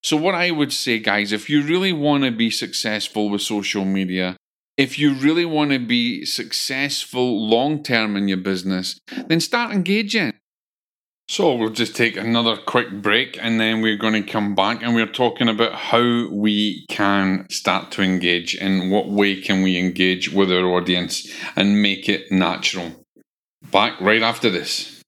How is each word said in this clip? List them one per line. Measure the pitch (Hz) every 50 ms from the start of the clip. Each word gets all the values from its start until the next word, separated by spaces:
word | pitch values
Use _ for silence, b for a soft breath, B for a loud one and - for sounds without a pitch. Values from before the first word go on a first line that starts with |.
| -
So | - 156
what | 151 156 185 190
I | 170 175 180
would | 165 151 147 135 -
say, | - - 135 120
guys, | 110 107 107 101 104 104 101
if | 107 107 -
you | - 147 151
really | 143 147 165 185 190 196 180
wanna | 151 143 147 147 139 139 131
be | 120 110 117 113
successful | 104 - 123 92 - - - 113 107 107 101 - - 110 104 104
with | 101 101 101
social | - 113 104 98 - - 104 98
media, | 95 95 95 95 92 92 92 92 90 90 - _ _ _ _ _ _ _
if | - 135 131 -
you | - 147 147 135
really | 131 135 147 160 170 175
wanna | 170 156 151 151 147 139 131
be | 123 110 120 120 120 120 104 73 -
successful | - - - 113 - - - - - 135 131 139 143 139 - - - - 127 127 127 117 104 113
long-term | 107 113 117 131 147 156 147 147 - 123 113 110 107 101
in | 98 101
your | 98 95
business, | 92 92 98 95 90 90 95 92 92 92 - - - _ B B B B
then | - 165 165
start | 165 - - 233 240 226
engaging. | - 196 175 180 196 214 220 202 220 226 180 120 - _ _ _ _ _ _ _ _ _ _ _ _ _ _ _ _ _ _ -
So | - - 196 165 131
we'll | 120 110 110
just | 107 110 117 104 -
take | - 120 113 95
another | 95 104 113 117 120 117 117 110
quick | 95 - - - 123 117 -
break, | 98 104 101 107 101 117 131 123 - -
and | - 117 113
then | 113 110 110 110 110
we're | 110 110 107
gonna | 101 110 110 110 107
come | 98 - - 117 104 101 101
back | 95 98 104 117 117 113
and | 120 117
we're | 117 110
talking | 101 - - 127 117 117 - 127
about | 117 110 104 117 113 -
how | - - - - 117 120 120 120 117 117 78
we | 82 101 104 107 104 104 104 104 92 - - -
can | - - 104 101 98 98 95 95 95 92 - -
start | - - - 95 92 95 - -
to | - -
engage | 98 92 92 90 - 87 87 87 87 - 85
and | - 95 98 95 95 90 92
what | 95 104 -
way | - 104 101 101 101 98 95
can | - - 101 95
we | 95 92 92
engage | 87 90 92 - - 92 92 92 92 - - 76
with | 98 98 92
our | 90 90 92
audience | 90 90 90 90 90 90 90 90 85 - - - B B B B B B
and | - 98 101 101 104
make | 104 101 98 92 - -
it | 101 - - - 98
natural. | 92 92 85 90 - - - - 92 87 82 82 - _ _ _ - _ _ _ _ _ _ _ _ - -
Back | - 98 104 117 - -
right | 95 101 107 113
after | 113 117 117 - - 117
this. | 92 85 73 - - - - - - - -